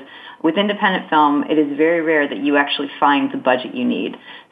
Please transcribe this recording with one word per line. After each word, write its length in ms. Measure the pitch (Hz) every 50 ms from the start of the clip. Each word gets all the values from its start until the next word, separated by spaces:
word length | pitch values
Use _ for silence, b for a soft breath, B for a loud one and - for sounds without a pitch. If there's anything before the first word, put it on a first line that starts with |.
| - B B B B B B B
with 160 | B 160 160 202
independent 520 | 202 208 202 202 220 196 185 - - -
film, 340 | 170 156 151 143 143 147 - -
it 80 | 151 151
is 180 | 151 143 143
very 240 | 143 156 165 175 170
rare 240 | 156 160 160 151 143
that 120 | 143 127 95
you 180 | 139 147 143
actually 340 | 151 147 143 - - 139 139 - -
find 280 | 151 147 143 139 135 139
the 60 | - 135
budget 380 | - 127 127 - - 113 -
you 80 | 127 123
need. 320 | 123 113 87 107 - - - B B B B B B